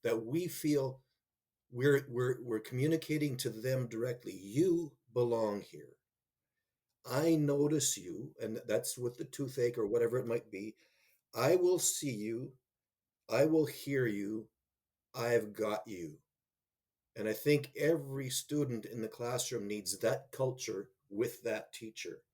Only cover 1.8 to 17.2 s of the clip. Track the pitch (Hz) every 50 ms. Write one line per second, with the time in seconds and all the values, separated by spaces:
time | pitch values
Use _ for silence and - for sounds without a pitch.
1.8 | 127 143 143 135 135 - 120 120 127 127 127 - 123 120 113 107 - - 127 127
2.8 | 135 156 160 160 - - 151 151 151 147 127 123 - 120 107 110 110 131 131 131
3.8 | 127 113 113 110 117 127 120 120 - - 95 92 92 101 104 135 175 190 170 170
4.8 | 170 143 - _ _ _ 113 123 123 120 117 113 110 107 101 101 90 - - 76
5.8 | 73 - - _ _ _ _ _ _ _ _ _ _ _ _ _ _ _ _ _
6.8 | _ _ _ _ _ 123 123 139 156 165 165 156 147 143 143 143 147 147 156 151
7.8 | 131 - - - - 90 85 98 120 - - - 113 107 110 117 - - 107 117
8.8 | - - - 127 123 123 120 - - - - - 139 127 - - 120 120 117 117
9.8 | 110 101 107 120 117 110 117 127 120 117 117 117 - - 107 95 101 107 - _
10.8 | _ _ _ _ _ _ _ _ _ _ - 117 123 143 175 180 180 180 185 170
11.8 | - - - - - 143 120 104 104 110 113 117 127 - - _ _ _ _ _
12.8 | _ _ _ _ _ _ _ _ _ - 107 120 143 156 160 160 151 - - -
13.8 | - 139 139 135 127 117 104 101 101 98 110 110 107 _ _ _ _ _ _ _
14.8 | _ _ _ _ _ _ - 127 117 120 120 117 107 107 101 110 113 107 107 107
15.8 | - 117 104 90 85 78 73 - _ _ _ _ _ _ _ _ _ _ _ _
16.8 | _ _ _ _ _ _ _ 117